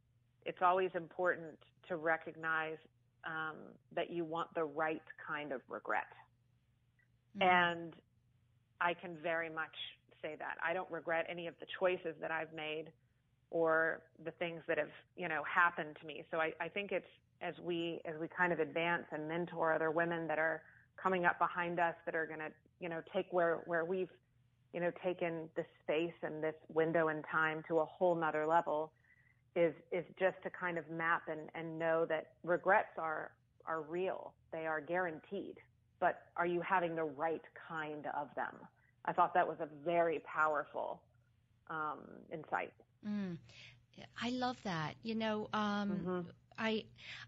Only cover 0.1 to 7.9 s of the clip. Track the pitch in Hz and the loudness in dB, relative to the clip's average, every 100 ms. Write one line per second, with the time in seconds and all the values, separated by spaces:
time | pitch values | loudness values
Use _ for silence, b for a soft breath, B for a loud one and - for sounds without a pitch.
0.1 | _ _ _ - - 180 185 185 175 160 | _ _ _ -8 4 6 6 4 0 -6
1.1 | - 180 156 160 - - _ - 170 160 | 0 2 2 -2 -14 -20 _ -8 -2 2
2.1 | 165 - 160 160 160 160 156 - _ _ | 0 -2 -4 0 0 0 -6 -14 _ _
3.1 | _ 170 160 156 151 101 - - 170 - | _ -8 -4 -6 -8 -14 -18 -8 -4 -2
4.1 | 170 160 165 - 165 156 143 156 160 - | -2 -2 -2 -2 -2 -2 0 0 -2 -8
5.1 | - - 151 147 131 - 107 - 107 - | -14 -8 -6 -4 -6 -6 -8 -2 -2 -2
6.1 | - - _ _ _ _ _ _ _ _ | -10 -20 _ _ _ _ _ _ _ _
7.1 | _ _ 202 185 180 175 170 170 | _ _ 2 6 6 6 2 -6